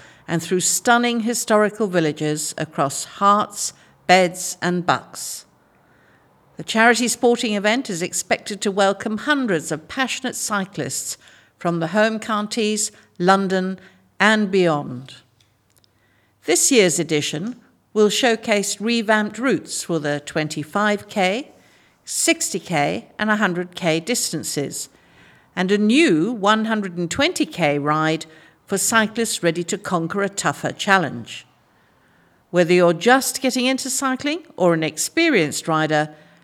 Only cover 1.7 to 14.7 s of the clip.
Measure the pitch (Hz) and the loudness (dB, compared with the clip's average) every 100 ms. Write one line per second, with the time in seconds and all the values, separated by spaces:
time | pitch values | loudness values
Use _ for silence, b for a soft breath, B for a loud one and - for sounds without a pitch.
1.7 | 208 208 175 156 147 151 151 - - 151 | 0 0 0 0 0 -2 -2 -4 -6 -6
2.7 | - 139 - - - 202 208 - - - | -2 -2 -2 -10 0 2 2 0 -6 -10
3.7 | b b b - 185 180 175 - - 175 | b b b 4 6 6 0 -10 -4 -2
4.7 | 180 165 131 - - - - - _ b | 0 0 -2 -2 -12 -12 -12 -16 _ b
5.7 | b b b b b b b _ - - | b b b b b b b _ -16 -4
6.7 | 220 233 226 233 - 247 240 233 208 208 | 2 4 4 0 2 2 2 0 0 0
7.7 | 240 254 170 180 - - 151 - 196 208 | 0 -2 -6 -4 -6 -4 -4 -4 -6 -2
8.7 | 190 196 196 233 214 294 285 247 165 160 | 2 2 2 -4 -4 0 0 2 -2 -2
9.7 | 151 - - 247 - 254 143 - 208 190 | -8 -8 -4 -4 -4 -6 -6 -4 -4 -4
10.7 | - 135 - - - b b b b 175 | -6 -6 -6 -8 -12 b b b b -4
11.7 | 170 160 208 220 220 226 208 208 247 214 | -2 -2 2 0 0 -4 -4 -4 -2 -2
12.7 | 214 - b b b 180 196 196 190 185 | -2 -4 b b b 2 4 2 0 -2
13.7 | 190 b b b _ 202 214 202 190 175 | -6 b b b _ 2 4 2 2 2